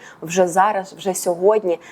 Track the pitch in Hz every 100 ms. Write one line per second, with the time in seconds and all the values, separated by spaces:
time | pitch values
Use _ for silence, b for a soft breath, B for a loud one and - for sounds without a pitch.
0 | B B 165 180 180 175 202 202 185 -
1 | 196 180 185 175 185 214 190 170 B